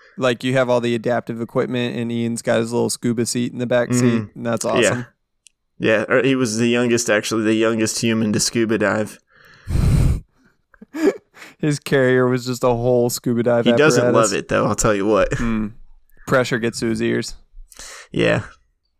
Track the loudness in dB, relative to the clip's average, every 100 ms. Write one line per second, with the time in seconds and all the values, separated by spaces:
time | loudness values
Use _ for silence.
0 | -20 -4 -2 0 0 0 2 0 0 -2
1 | -2 -4 -4 -8 -6 -4 -2 -2 -4 -6
2 | -6 -4 -4 -4 0 0 0 -2 -2 -2
3 | -2 -2 -2 -2 -4 -6 -2 0 0 2
4 | 2 0 -4 -8 -6 -4 -2 0 0 0
5 | -8 _ _ _ _ _ _ -4 0 0
6 | 2 2 2 2 0 0 2 2 2 0
7 | 2 0 0 -2 0 2 2 0 -2 -2
8 | 0 0 0 0 -2 0 0 0 0 -2
9 | -4 -10 _ _ -20 -18 -4 0 4 4
10 | 4 0 -6 _ _ _ _ -20 -14 -2
11 | 0 0 _ -20 -20 -4 -2 -2 0 2
12 | 4 4 2 0 -4 -2 0 0 2 2
13 | 0 -2 -2 0 2 2 2 4 4 4
14 | 4 2 2 0 -2 -2 0 0 0 0
15 | 2 2 2 -2 -2 -2 -4 -10 -20 -20
16 | _ -14 -2 0 0 -2 -4 -4 -4 -2
17 | -2 -2 -4 -12 _ -20 -20 -20 -20 -20
18 | -10 -2 0 0 -4 -16 _ _ _ _